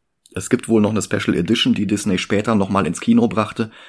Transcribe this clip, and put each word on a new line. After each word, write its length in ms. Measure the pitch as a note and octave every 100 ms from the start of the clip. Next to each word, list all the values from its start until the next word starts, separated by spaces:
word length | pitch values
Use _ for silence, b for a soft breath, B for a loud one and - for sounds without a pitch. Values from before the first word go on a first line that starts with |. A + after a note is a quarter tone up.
| _ _ _
Es 160 | A#2 -
gibt 200 | B2 -
wohl 120 | A2
noch 100 | G2+
eine 100 | G#2
Special 340 | - G#2 - F2
Edition, 380 | F2 A#2 C3
die 140 | G#2 G#2
Disney 300 | G#2 G#2+ F#2
später 380 | - G2+ A2+ A2
nochmal 320 | G2 G2 F#2+
ins 140 | F2
Kino 260 | - A#2 A#2
brachte, 420 | A2 G#2 - A2 B